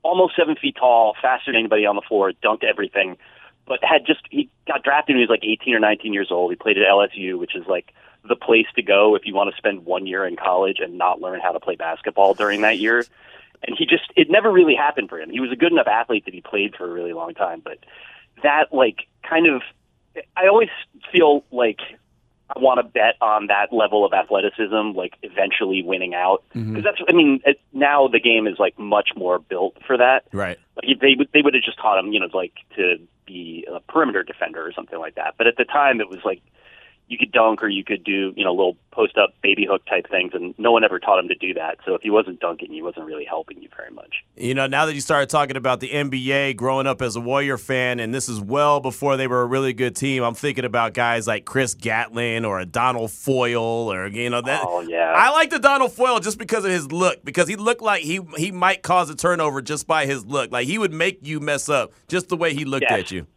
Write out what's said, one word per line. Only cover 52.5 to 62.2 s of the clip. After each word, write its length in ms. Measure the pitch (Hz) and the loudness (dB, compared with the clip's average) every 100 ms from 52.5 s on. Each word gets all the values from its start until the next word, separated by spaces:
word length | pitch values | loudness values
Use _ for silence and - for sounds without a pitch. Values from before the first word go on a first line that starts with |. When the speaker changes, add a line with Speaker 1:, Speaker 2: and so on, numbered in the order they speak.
| 95 | -4
Speaker 2:
a 60 | |
Donald 460 | 90 117 127 120 113 | -4 0 0 0 -6
Foyle, 840 | - - 131 120 120 113 117 113 | -8 -2 0 0 0 -2 -2 -4
or, 140 | 95 98 | -4 -6
you 240 | 107 120 | -6 -2
know, 100 | 120 | -2
that. 240 | 120 151 185 | -2 -4 -2
Speaker 1:
Oh, 140 | 175 | -4
yeah. 320 | 170 165 165 | -4 -2 2
Speaker 2:
I 140 | 165 240 | 4 4
like 220 | 302 320 | 4 0
the 80 | 320 | 2
Donald 340 | 269 277 254 | 2 4 0
Foyle 280 | - 254 226 | 0 0 0
just 180 | 196 214 | -2 -8
because 260 | 202 220 | -4 -4
of 60 | 190 | -2
his 200 | 180 139 | -4 -4
look, 320 | 165 180 135 | 0 0 -2
because 260 | 147 151 175 | -6 -2 -2
he 80 | 202 | -2
looked 260 | 220 240 | -2 -2
like 200 | 220 196 | -2 -2
he, 180 | 151 190 170 151 | -4 -8 -8 -6
he 120 | 185 | -6
might 320 | 180 185 185 | 0 0 0
cause 280 | - 180 156 | 0 0 0
a 40 | |
turnover 460 | 147 170 175 156 135 | -2 -2 0 -2 -4
just 260 | 127 151 - | -8 -8 -2
by 200 | 156 139 | -2 -2
his 180 | 139 | -6
look. 260 | 104 139 117 | -4 -4 -4
Like, 160 | 123 123 | -4 -4
he 120 | 214 | -2
would 160 | 196 | -4
make 240 | 160 175 185 | -2 -4 -4
you 180 | 143 156 | -10 -8
mess 300 | 147 139 - | -4 -4 -2
up 240 | 139 107 _ _ | -2 -2 _ _
just 220 | 180 | -6